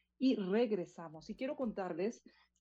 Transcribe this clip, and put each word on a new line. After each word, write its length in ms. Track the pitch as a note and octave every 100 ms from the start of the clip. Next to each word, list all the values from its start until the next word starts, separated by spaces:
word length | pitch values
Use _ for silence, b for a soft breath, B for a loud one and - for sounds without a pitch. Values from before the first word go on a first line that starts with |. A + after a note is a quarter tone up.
| b -
y 180 | C4 A#3
regresamos. 920 | F3+ G#3+ A#3+ G3+ E3 - E3 D#3 F#3
Y 80 | G#3
quiero 200 | C4+ C#4+
contarles 640 | A#3+ F#3 F3+ D#3+ G#3 - - b b b